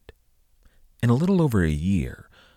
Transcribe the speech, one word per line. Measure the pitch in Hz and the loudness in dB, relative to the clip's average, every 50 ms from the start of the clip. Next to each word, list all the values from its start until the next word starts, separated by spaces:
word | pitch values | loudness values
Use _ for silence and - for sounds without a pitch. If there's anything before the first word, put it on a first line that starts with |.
| _ - - _ _ _ _ _ _ _ _ _ _ - _ _ - - _ - | _ -20 -20 _ _ _ _ _ _ _ _ _ _ -20 _ _ -20 -20 _ -2
In | - 120 | 0 2
a | 120 | 2
little | 139 175 180 202 180 | 2 2 0 2 2
over | 160 143 113 98 85 | 2 2 2 2 0
a | 80 | 0
year, | 78 73 80 95 98 87 67 60 - - - _ _ - - _ _ | 0 -2 -2 -2 -2 -2 -2 -6 -8 -14 -20 _ _ -20 -20 _ _